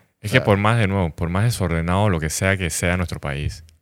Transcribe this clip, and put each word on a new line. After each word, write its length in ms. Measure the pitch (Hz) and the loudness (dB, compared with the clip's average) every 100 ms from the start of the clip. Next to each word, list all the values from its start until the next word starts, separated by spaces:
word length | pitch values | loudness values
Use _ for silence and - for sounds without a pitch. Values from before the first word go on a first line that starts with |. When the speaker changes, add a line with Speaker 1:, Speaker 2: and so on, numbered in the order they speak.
| _ _ | _ _
Speaker 1:
Es 100 | 107 | 0
Speaker 2:
O 20 | |
Speaker 1:
que 60 | 127 | 0
Speaker 2:
sea, 40 | |
Speaker 1:
por 140 | - 101 | 2 2
más, 200 | 104 117 | 2 2
de 80 | 98 | 2
nuevo, 280 | 98 85 - | 0 -2 -2
por 140 | 82 | -2
más 160 | 92 117 | 0 0
desordenado, 640 | - 90 82 82 92 107 | 0 -2 -2 0 2 2
lo 100 | 82 | 2
que 100 | 80 | -2
sea 280 | - 95 95 | 0 0 0
que 120 | 85 | 0
sea 280 | - 90 90 | 0 0 2
nuestro 220 | 82 76 | 0 -4
país, 420 | 73 69 76 - - _ | -6 -4 -4 -6 -14 _